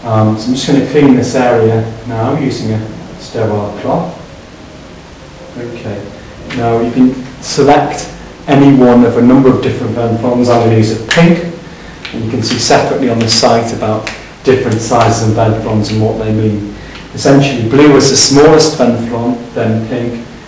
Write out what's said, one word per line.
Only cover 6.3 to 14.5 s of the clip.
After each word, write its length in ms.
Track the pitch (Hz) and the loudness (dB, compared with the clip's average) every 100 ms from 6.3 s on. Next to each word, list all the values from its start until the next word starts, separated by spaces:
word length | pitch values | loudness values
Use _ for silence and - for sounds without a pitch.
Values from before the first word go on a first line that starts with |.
| - - 127 | -16 -10 -4
Now 220 | 117 117 | -2 0
you 120 | 117 | 0
can 220 | 131 127 - - - | 2 2 2 -10 -14
select 680 | - - 139 - - - - - - - - | -8 0 2 4 0 -6 -10 -14 -18 -16 0
any 280 | 143 139 127 | 4 6 6
one 300 | 123 120 117 | 6 6 4
of 120 | 117 | 4
a 40 | |
number 280 | 123 135 131 | 4 6 4
of 120 | - | 2
different 340 | 127 113 113 110 | -2 -4 -4 -4
venflons. 540 | 113 113 123 123 123 | -2 -2 -2 0 2
I'm 140 | 117 | 2
gonna 140 | 113 113 | 4 2
use 220 | 107 - | 2 -2
a 80 | - | -2
pink, 440 | 165 170 170 - - - - - - - 120 | 4 4 4 -2 -10 -16 -18 -18 -16 -12 -8
and 100 | 113 | -6
you 60 | |
can 100 | 113 | -4
see 160 | 110 123 | -4 -2
separately 540 | - - - - 127 | 0 0 0 -2 0
on 80 | 113 | 0
the 100 | 110 | 0
site 440 | - 123 117 113 | 2 2 2 -2
about 380 | 110 113 110 - - - - | -4 -4 -4 -6 -12 -18 -4
different 380 | 139 | 0